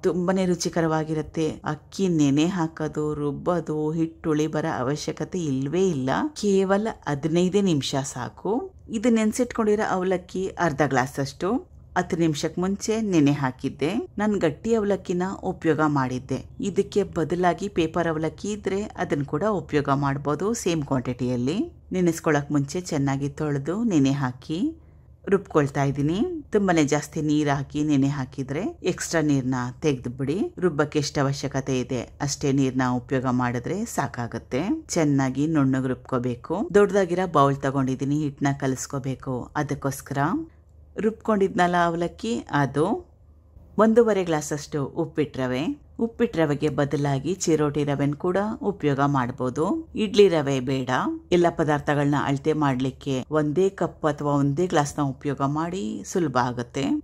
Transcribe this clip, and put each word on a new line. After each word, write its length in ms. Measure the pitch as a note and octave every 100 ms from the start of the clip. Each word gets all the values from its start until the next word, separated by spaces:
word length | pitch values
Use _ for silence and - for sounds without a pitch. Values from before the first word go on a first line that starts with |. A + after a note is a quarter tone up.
| F#3
ತುಂಬಾನೇ 380 | F3 F3 F#3+ F#3
ರುಚಿಕರವಾಗಿರುತ್ತೆ. 920 | E3+ F3 F3 E3 D#3+ D#3 D#3 D3+ - D#3 - -
ಅಕ್ಕಿ 340 | D3+ - - F#3+ E3
ನೆನೆ 280 | C#3+ C#3 E3 F#3
ಹಾಕೋದು, 480 | D#3+ D#3+ D#3 D3 D3+ D3+
ರುಬ್ಬೋದು, 560 | D3 C#3+ D3+ F3 E3 D#3 D3+ E3
ಹಿಟ್ಟುಳಿ 460 | D#3+ - D#3+ D3+ D#3 D#3
ಬರೋ 180 | D#3 A2
ಅವಶ್ಯಕತೆ 600 | B2 D3 - - D3+ F#3+ D#3
ಇಲ್ವೇ 320 | C3 C#3 E3 F#3+ D3
ಇಲ್ಲ. 140 | C3 D#3 D4 -
ಕೇವಲ 520 | G#3 F#3+ F#3+ G3 A3 - -
ಹದಿನೈದೇ 520 | D3 D#3+ E3 F3+ G3+ G3
ನಿಮಿಷ 240 | D3+ B2+ C#3+ C3+
ಸಾಕು. 400 | C3 A#2 - - A#3 F#4+ - - A3
ಇದು 120 | A#3 A3+
ನೆನ್ಸಿಟ್ಕೊಂಡಿರೋ 720 | G#3+ A3 B3 - G#3+ G#3 G#3+ F#3
ಅವಲಕ್ಕಿ 480 | F#3 F3+ - F#3 F#3+ - E3+
ಅರ್ಧ 140 | C#3 D3
ಗ್ಲಾಸ್ 240 | C3 C3 - C#3
ಅಷ್ಟು 240 | - F3+ B3+ - - - -
ಹತ್ತು 180 | F3+ E3+
ನಿಮಿಷಕ್ 340 | E3 D3+ D#3+ D#3
ಮುಂಚೆ 320 | F#3 G3 - A3 G#3+
ನೆನೆ 200 | F3 C#3+ C#3+
ಹಾಕಿದ್ದೆ. 480 | C3+ - C3+ - D3 G#3+ F#4 -
ನಾನ್ 140 | G#3+ G3+
ಗಟ್ಟಿ 280 | E3+ - A3 A3+
ಅವಲಕ್ಕಿನ 440 | G#3 F#3+ - F3+ F#3 G3+ F#3
ಉಪಯೋಗ 300 | E3+ E3 D3+ D#3 C#3+
ಮಾಡಿದ್ದೆ. 420 | C3 B2+ - C3 - - G3
ಇದಕ್ಕೆ 320 | F3+ G3 G#3 F#3+ F3
ಬದಲಾಗಿ 500 | D3+ F3 F3+ E3 G3 -
ಪೇಪರ್ 320 | D#3+ E3 E3
ಅವಲಕ್ಕಿ 380 | D#3+ D#3 D#3 G3 G#3
ಇದ್ರೆ 240 | G3+ F#3+ G#3 -
ಅದನ್ನ 200 | F3+ D#3 C#3
ಕೂಡ 120 | D3+ G3+ G3
ಉಪಯೋಗ 280 | C#3+ D3 C#3+ C#3
ಮಾಡ್ಬೋದು 440 | C#3 C#3 C#3 D3 F#3+ A#3
ಸೇಮ್ 200 | F#3+ E3 C#3+
ಕ್ವಾಂಟಿಟಿಯಲ್ಲಿ. 680 | C3+ B2 B2 B2 B2 B2 F#3+ E4+ - - F#3
ನೆನೆಸ್ಕೊಳಕ್ 540 | F3 E3 - D3 C#3+ D3
ಮುಂಚೆ 240 | C#3 F#3 F3+
ಚೆನ್ನಾಗಿ 380 | D#3 C#3 C3+ C#3 C#3+
ತೊಳೆದು 360 | D3+ C#3+ C#3 F#3+ A#3
ನೆನೆ 220 | E3+ C3+ C#3
ಹಾಕಿ 360 | C3 B2 - D#3 D4 D#4+ - - - - -
ರುಬ್ಕೊಳ್ತಾ 500 | F#3+ G3 D#3+ C#3 C#3+ C#3
ಇದ್ದೀನಿ. 280 | C#3 C#3+ F3+ F4+ E4+ -
ತುಂಬಾನೇ 300 | G#3+ G3 E3 C#3+
ಜಾಸ್ತಿ 260 | D3 - E3 D3+
ನೀರ್ 220 | D3+ D3
ಹಾಕಿ 280 | C#3 C#3 C#3+ D3+
ನೆನೆ 180 | C#3+ C#3 C#3+
ಹಾಕಿದ್ರೆ 460 | C3 - C3 C#3+ A#3+ E4+ -
ಎಕ್ಸ್ಟ್ರಾ 300 | F3 - E3+ D3+
ನೀರ್ನ 320 | C#3 B2+ C3 B2 B2 D#3+
ತೆಗ್ದು 260 | C3 B2 B2+
ಬಿಡಿ. 180 | C3+ F3 F4 - F3+
ರುಬ್ಬಕ್ಕೆ 360 | D3 D3+ D3+
ಎಷ್ಟು 180 | C#3+ D#3
ಅವಶ್ಯಕತೆ 540 | C3+ C#3 C3+ C3+ C3 C3
ಇದೆ 180 | B2 B2+ - - C#3+
ಅಷ್ಟೇ 240 | - D3 C#3
ನೀರ್ನ 280 | C3 B2+ B2+ B2
ಉಪಯೋಗ 260 | A#2+ C3+ B2+ B2
ಮಾಡಿದ್ರೆ 360 | B2 A#2+ A#2+ F3+ A3+ -
ಸಾಕಾಗತ್ತೆ. 640 | C#3+ - A#2+ A#2 - B2+ F#3 D#4+ - F3
ಚೆನ್ನಾಗಿ 480 | D3+ C#3 C3+ B2+ D3+ D#3
ನುಣ್ಣಗ್ 340 | C3+ C3 C3
ರುಬ್ಕೋಬೇಕು. 600 | B2 - B2+ B2 A#2+ - E3+ E4+ F3+
ದೊಡ್ಡದಾಗಿರೋ 500 | G3+ G3 F#3 F3 F#3 D#3+
ಬೌಲ್ 180 | C#3 C#3 C#3
ತಗೊಂಡಿದ್ದೀನಿ, 540 | C3+ C3 B2+ C3+ D3 D3
ಹಿಟ್ನ 280 | C#3 D3 C#3
ಕಲಿಸ್ಕೋಬೇಕು. 720 | C3+ C3 - C#3 C3+ B2+ - B2+ - -
ಅದಕ್ಕೋಸ್ಕರ 560 | C#3+ C#3+ C#3 C3+ - C#3 D3 C4+ D#4+ - _ - - - G#3+
ರುಬ್ಕೊಂಡಿದ್ನಲ್ಲ 720 | A3 - G#3+ F#3+ - F3 F3+ E3+
ಅವಲಕ್ಕಿ, 440 | E3+ E3+ E3+ A3 A#3 - D3
ಅದು 260 | C3+ C#3+ E3+ F4+ - - - - - - - -
ಒಂದೂವರೆ 380 | A3 A3 A3 G3 F3
ಗ್ಲಾಸ್ 180 | D3+ D3 D3
ಅಷ್ಟು 240 | - D3+ C3+ -
ಉಪ್ಪಿಟ್ಟು 360 | D#3 D3+ C#3+ -
ರವೆ. 180 | B2+ B2+ D#3+ D4 - - A3+
ಉಪ್ಪಿಟ್ಟು 320 | - A#3+ E3+
ರವೆಗೆ 300 | D#3+ C#3 D#3 C#3+
ಬದಲಾಗಿ 520 | C#3+ D3 C#3+ C#3 C3 F#3
ಚಿರೋಟಿ 380 | - D#3 D3+ D3 C#3+
ರವೆನ್ 260 | C#3 C#3+ C#3+
ಕೂಡ 140 | F3+ F3+ G#3 A3+ G3+
ಉಪಯೋಗ 300 | G3 D3 C3+ C#3+ C#3+
ಮಾಡ್ಬೋದು. 500 | B2 B2+ B2+ B2+ E3+ E4 D#4+ -
ಇಡ್ಲಿ 220 | G#3 G#3 G3
ರವೆ 220 | E3 C#3 C3+ B2+
ಬೇಡ. 200 | C3+ B2 B2+ G3 D#4+ - F3+
ಎಲ್ಲ 140 | E3+ E3
ಪದಾರ್ಥಗಳನ್ನ 600 | D3+ D3 C#3+ D3 C#3+ C#3+ A2
ಅಳತೆ 240 | C#3 D#3 D#3
ಮಾಡ್ಲಿಕ್ಕೆ 520 | C#3+ B2+ C3 - - C3 - D3+
ಒಂದೇ 280 | D3+ D3 F#3+ F#3+
ಕಪ್ 260 | E3+ - D#3
ಅಥವಾ 200 | D3 C#3+ C#3+
ಒಂದೇ 220 | C#3 C#3 F3+
ಗ್ಲಾಸ್ನ 320 | E3+ C#3+ - C#3+
ಉಪಯೋಗ 280 | B2+ D3 C3 C3+ D3+
ಮಾಡಿ 260 | E3+ F#3 G#3+ G#3+ G3
ಸುಲಭ 240 | G3 D#3+ B2+ B2+
ಆಗುತ್ತೆ. 340 | B2 A#2+ - C#3 D4+